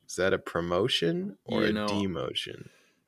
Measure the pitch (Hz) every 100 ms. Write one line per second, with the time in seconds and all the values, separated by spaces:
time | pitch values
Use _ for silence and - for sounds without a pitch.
0 | - - 95 92 - 85 85 87 117 -
1 | - 175 196 - - 113 107 107 104 101
2 | 98 76 - - - 50 50 _ _ _